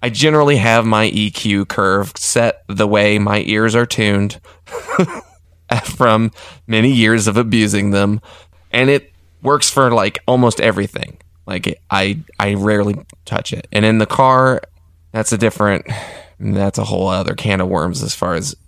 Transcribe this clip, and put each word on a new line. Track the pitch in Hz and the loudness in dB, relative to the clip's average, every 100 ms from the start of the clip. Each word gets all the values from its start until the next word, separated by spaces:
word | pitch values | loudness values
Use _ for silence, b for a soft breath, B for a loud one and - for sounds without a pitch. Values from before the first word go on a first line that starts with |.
I | 123 | -6
generally | 113 151 156 147 143 | 0 2 4 4 4
have | 110 113 113 | 4 2 2
my | 110 110 | 2 2
E | - 107 | 0 -2
Q | - 110 101 101 | -2 -2 0 -2
curve | - 98 95 101 - | -2 0 0 -2 -8
set | - - 117 - _ | -4 0 0 -2 _
the | 101 107 | -2 0
way | 104 104 104 | 2 2 2
my | 101 104 - | 0 0 -2
ears | 107 113 | 0 2
are | 113 120 | 2 0
tuned | - 107 101 101 - B B B B B B 269 | 0 0 0 -2 -6 B B B B B B -2
<laughs> | 311 - _ _ _ _ 120 - | -2 -18 _ _ _ _ -6 -6
from | - 123 110 113 B B B - | 0 2 2 0 B B B -4
many | 110 117 | 0 2
years | 131 113 113 104 | 4 4 2 2
of | 104 | 0
abusing | 117 113 107 101 101 | 0 2 2 0 0
them. | 98 101 107 B B B B B | 2 0 -2 B B B B B
And | 117 131 | 0 2
it | 139 - _ _ _ | 2 -2 _ _ _
works | 127 143 - | -2 0 0
for, | - 131 | 2 2
like, | 117 101 - - | 4 0 -4 0
almost | 127 123 - | 2 2 2
everything. | 113 101 101 - - - - _ - | 0 0 -4 -6 -12 -14 -20 _ -10
Like, | 92 90 | -6 -6
it, | 80 _ | -8 _
I, | 101 98 101 156 - | -2 0 -4 -10 -4
I | 101 101 | -2 0
rarely | 101 104 101 - - - - | 2 2 0 -2 -8 -20 -6
touch | 104 - | -6 -6
it. | - - | -10 -4
And | 104 107 | 0 2
in | 110 | 2
the | 107 | 0
car, | - 131 131 131 127 - _ _ _ _ | 2 4 4 2 0 -6 _ _ _ _
that's | 113 107 | -6 -4
a | 110 | 0
different, | 110 - 104 98 - B B B B B | 0 0 0 0 -4 B B B B B
that's | 104 98 98 - | -4 -2 -2 -2
a | |
whole | 104 92 92 | -4 -2 -2
other | 92 95 - | -2 -4 -6
can | 110 98 | -2 -2
of | 92 | 0
worms | 92 85 90 | -2 -2 -4
as | 104 - | -6 -6
far | 87 | -4
as | 82 143 - | -4 -6 -12